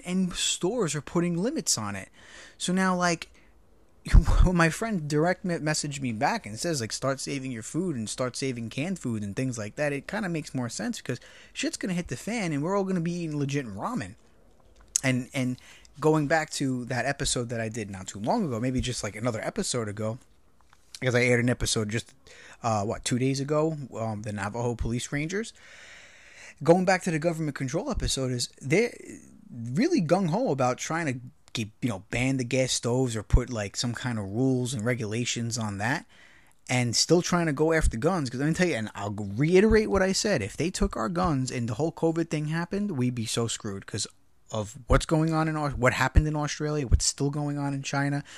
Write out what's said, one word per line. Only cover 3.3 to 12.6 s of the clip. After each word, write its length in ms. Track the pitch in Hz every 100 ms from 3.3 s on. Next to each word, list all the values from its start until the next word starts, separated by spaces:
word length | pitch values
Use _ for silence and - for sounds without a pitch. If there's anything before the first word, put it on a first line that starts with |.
| - - - _ - _ - -
<laughs> 380 | - 151 -
when 120 | 180 175
my 140 | 165
friend 400 | - 226 196 147
direct 340 | 147 170 180
me-, 120 | 185 165
messaged 440 | 151 151 151 139
me 140 | 131
back 320 | 107 147 220 104
and 120 | 107
says, 220 | 175 147
like, 140 | 110
"Start 260 | - 135 135
saving 320 | - 143 131
your 100 | 117
food 360 | - 151 185 127
and 120 | 104
start 280 | - 127 -
saving 320 | 135 120 113
canned 300 | - 170 185
food 220 | 127 110
and 140 | 101 98
things 220 | 131 113
like 180 | 104 -
that," 160 | 147
it 160 | 139 -
kinda 220 | 202 190
makes 260 | 165 - 135
more 140 | 120
sense 280 | - 240 -
because 200 | - 123 - - -
shit's 240 | - 294 -
gonna 180 | 220
hit 140 | 175 175
the 80 | 123
fan 380 | - 240 175
and 100 | 143